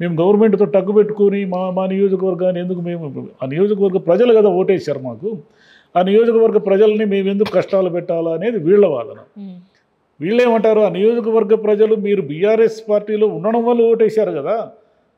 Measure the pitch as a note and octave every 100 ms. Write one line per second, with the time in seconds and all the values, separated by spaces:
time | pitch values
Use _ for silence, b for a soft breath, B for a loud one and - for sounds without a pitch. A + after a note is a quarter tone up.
0 | F3 D#3+ F3+ G#3 A3 F#3+ G3+ G3 F#3 G#3
1 | G#3+ G#3 G3+ G3+ F#3+ F3+ F#3 F#3 F#3+ F#3+
2 | G3 F#3 F#3+ E3+ F#3 F3 F3+ F3+ E3+ E3+
3 | D3+ B2+ B2 - C3 D3+ G#3 G3+ G3 F3+
4 | E3 F#3 B3 A3 G#3 F3+ F#3+ F#3 - C3+
5 | B2+ A2+ F#3+ G#3 - b b b b E3+
6 | F#3 G#3 A3+ A3+ A3 G3+ F#3+ F#3+ A3 G#3+
7 | G#3+ G3 F#3+ G3+ G#3 F#3 - G3 F3+ F3
8 | - E3 E3 E3 G#3+ A3 D3+ G3+ F#3+ C3
9 | A2 G#2+ - G#3 G3 F3+ F3+ _ _ _
10 | _ _ D#3+ A#3 B3 A3+ A3 G#3+ G3+ F3
11 | G#3+ A#3+ A3 A3+ G3+ A3 G#3 G#3 A3 A3
12 | G3+ G3+ C#3+ D3+ G3+ A3 A3+ A3 - G#3
13 | G#3 G#3+ G#3+ E3 G3 A#3 A#3 A#3+ A3+ A3+
14 | A3 A3 F#3+ D#3+ C#3+ A3 G3 - _ _
15 | _